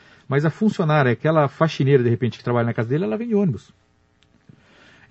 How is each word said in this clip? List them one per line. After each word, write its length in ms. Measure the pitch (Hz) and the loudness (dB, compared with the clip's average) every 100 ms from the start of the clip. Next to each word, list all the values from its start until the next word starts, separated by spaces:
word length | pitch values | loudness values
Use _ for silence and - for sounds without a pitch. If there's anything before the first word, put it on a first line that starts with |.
| _ _ - | _ _ -4
mas 160 | 143 | -2
a 60 | 156 | -2
funcionária, 640 | - 214 - 160 151 127 | 0 -2 0 0 2 2
aquela 360 | 113 156 160 143 | 0 0 2 0
faxineira, 540 | - 160 - 135 139 | 0 -2 0 2 4
de 80 | 120 | 4
repente, 260 | 117 117 - | 0 -2 -4
que 60 | |
trabalha 220 | - 120 117 | -4 -2 -2
na 80 | |
casa 140 | 113 113 | -2 -4
dele, 160 | 147 | -4
ela 120 | 202 214 | -4 -6
vem 120 | 240 | -4
de 60 | |
ônibus. 380 | 208 196 131 - _ _ _ _ _ _ _ _ - _ _ - - - | -2 -2 -4 -10 _ _ _ _ _ _ _ _ -20 _ _ -20 -20 -10